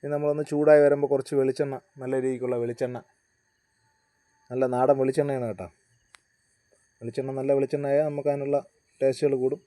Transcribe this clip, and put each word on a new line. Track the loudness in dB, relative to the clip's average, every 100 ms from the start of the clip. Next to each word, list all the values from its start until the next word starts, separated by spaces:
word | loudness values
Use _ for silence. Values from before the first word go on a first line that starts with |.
ഇനി | -6
നമ്മളൊന്ന് | -4 -2 -2 -4
ചൂടായി | 2 8 8
വരുമ്പോൾ | 8 4 2
കുറച്ച് | 0 0 0
വെളിച്ചെണ്ണ, | 0 0 -4 -6 _ -14
നല്ല | -6 -4
രീതിക്കുള്ള | -2 -4 -4 -4
വെളിച്ചെണ്ണ, | -4 -4 -6 -8 -16 _ _ _ _ _ _ _ _ _ _ _ _ _ _
നല്ല | -4 -2
നാടൻ | 2 2 4
വെളിച്ചെണ്ണയാണ് | 2 0 -2 -4 -6
കേട്ടോ. | -8 -14 _ _ _ _ -20 _ _ _ _ _ _ _ _
വെളിച്ചെണ്ണ | -10 -8 -6 -6
നല്ല | 0 0
വെളിച്ചെണ്ണയായാൽ | 0 -4 0 0 0
നമുക്ക് | -2 -4
അതിനുള്ള | -4 -2 -4 -4 _ _ _
ടേസ്റ്റുകൾ | -2 2 0 0
കൂടും. | -2 -4